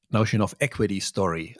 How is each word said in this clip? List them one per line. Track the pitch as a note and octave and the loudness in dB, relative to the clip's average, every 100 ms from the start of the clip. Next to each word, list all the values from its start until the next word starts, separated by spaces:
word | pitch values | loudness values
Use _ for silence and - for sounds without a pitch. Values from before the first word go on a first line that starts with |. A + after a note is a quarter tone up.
| _ | _
notion | G#2+ A2 A2 | 2 2 2
of | G2 - | 0 0
equity | C#3+ - G#2 G2 | -4 0 0 0
story? | - - F#2+ E2 D#2+ | -4 -2 0 -2 -6